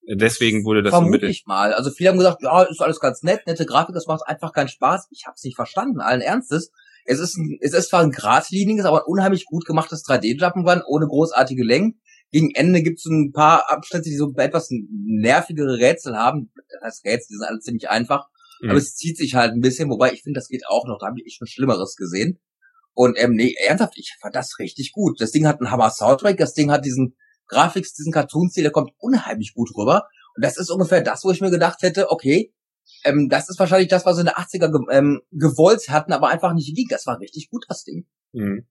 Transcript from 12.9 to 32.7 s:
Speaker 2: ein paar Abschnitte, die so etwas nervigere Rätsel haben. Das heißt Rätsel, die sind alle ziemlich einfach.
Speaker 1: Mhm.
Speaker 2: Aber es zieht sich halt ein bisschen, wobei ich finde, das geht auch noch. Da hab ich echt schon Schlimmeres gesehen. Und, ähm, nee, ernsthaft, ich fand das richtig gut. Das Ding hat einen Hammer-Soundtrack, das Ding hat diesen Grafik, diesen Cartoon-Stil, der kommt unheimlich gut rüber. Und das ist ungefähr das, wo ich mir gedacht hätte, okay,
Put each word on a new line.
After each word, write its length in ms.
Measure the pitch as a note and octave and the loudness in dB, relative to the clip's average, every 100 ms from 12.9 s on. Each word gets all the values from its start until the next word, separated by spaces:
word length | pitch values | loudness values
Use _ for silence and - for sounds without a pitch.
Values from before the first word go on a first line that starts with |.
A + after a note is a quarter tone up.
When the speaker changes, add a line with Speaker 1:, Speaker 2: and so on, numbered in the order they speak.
| E3+ E3 | -4 -2
Speaker 2:
ein 260 | D#3+ C#3+ | 0 0
paar 380 | C#3 D3+ D#3+ - | 4 4 6 2
Abschnitte, 400 | D3+ - F3 D#3+ | -4 -4 -6 -6
die 60 | C#3+ | -4
so 160 | D3 C3 | -4 0
etwas 320 | C#3 E3 D3+ | 0 0 -4
nervigere 1080 | B2 G#2 G#2+ G#2 A2 A2 D3 E3+ D#3 C#3 B2 | -8 -8 -10 -4 0 4 2 2 -4 -2 4
Rätsel 380 | B2 E3 C#3+ A2 | 2 2 -4 0
haben. 360 | A#2+ D3 A2 - _ | 0 0 -8 -16 _
Das 140 | - | -16
heißt 220 | A2+ - | -14 -10
Rätsel, 220 | - A#2 - | -4 -4 -6
die 60 | G#2 | -12
sind 100 | G#2+ | -10
alle 140 | A2 | -10
ziemlich 280 | - A#2 - | -8 -8 -2
einfach. 380 | A2 A#2+ C#3 - _ _ - | -2 -2 -4 -6 _ _ -10
Speaker 1:
Mhm. 100 | A#2 | 0
Speaker 2:
Aber 80 | C#3 | 0
es 180 | C#3+ - | 0 -8
zieht 200 | E3 D#3+ | -8 -6
sich 200 | D3 B2+ | -2 0
halt 160 | A#2+ | 0
ein 80 | A#2 | 2
bisschen, 280 | B2+ B2+ D3+ | 0 0 -4
wobei 240 | A2+ B2 | 0 0
ich 100 | A#2+ | 0
finde, 160 | - C3 | -8 -10
das 100 | - | -8
geht 180 | B2+ - | -12 -4
auch 200 | G#2+ B2 | -4 -4
noch. 120 | G#2 | -8
Da 80 | G2 | -10
hab 100 | B2 | -12
ich 80 | - | -16
echt 100 | - | -16
schon 100 | A#2 | -16
Schlimmeres 480 | - C3+ G#2 F#2+ | -4 -2 0 -4
gesehen. 460 | - F#2 F2+ C3 F3+ _ _ _ _ _ | -8 -6 -2 -2 -4 _ _ _ _ _
Und, 240 | - B2 A2 | 2 4 4
ähm, 140 | A#2+ | 2
nee, 200 | A2+ B2 - G2 | 2 0 0 0
ernsthaft, 280 | D#3+ A3+ - | 2 0 -4
ich 200 | - - | -20 -16
fand 140 | - | -10
das 240 | - - - | -8 -10 -10
richtig 340 | F#3+ - B2+ | -12 -10 -10
gut. 280 | - F#3 - | -2 -2 0
Das 100 | A2+ | -2
Ding 160 | D3+ D#3 | 2 2
hat 140 | D3 | 0
einen 100 | A#2+ | -2
Hammer-Soundtrack, 680 | B2 A2+ - G#2+ C3+ G#3 F#3+ | 2 2 2 2 4 2 0
das 180 | C#3+ | -2
Ding 160 | - D3 | 0 2
hat 140 | D3 | 2
diesen 320 | C#3 B2+ C3 _ _ _ _ | 0 -2 -2 _ _ _ _
Grafik, 380 | B2+ E3+ F#3+ | 2 2 0
diesen 280 | F#3 - D#3 | -8 -10 -4
Cartoon-Stil, 500 | D#3+ C#3 D3 F3 - | -2 -2 0 -2 0
der 100 | D3+ | 0
kommt 200 | D3+ C#3+ _ | 0 -4 _
unheimlich 560 | A3+ B3+ - G#2+ G#2+ | 0 0 0 -8 -8
gut 160 | - A#2 - | -6 -6 -2
rüber. 320 | G#2+ F3+ - _ _ | 0 0 -2 _ _
Und 100 | - | -4
das 120 | - - | -4 -4
ist 140 | F3 | -6
ungefähr 320 | F3+ F3 F3+ | -2 2 2
das, 200 | A#2 A2 | 2 -4
wo 60 | F#3+ | -2
ich 120 | F3+ | 0
mir 80 | F#3+ | 0
gedacht 320 | F3 E3 - | 0 0 0
hätte, 280 | F3+ F3 F#3+ | -2 0 0
okay, 420 | E3 C3+ D#3+ A3+ _ _ | 0 2 0 0 _ _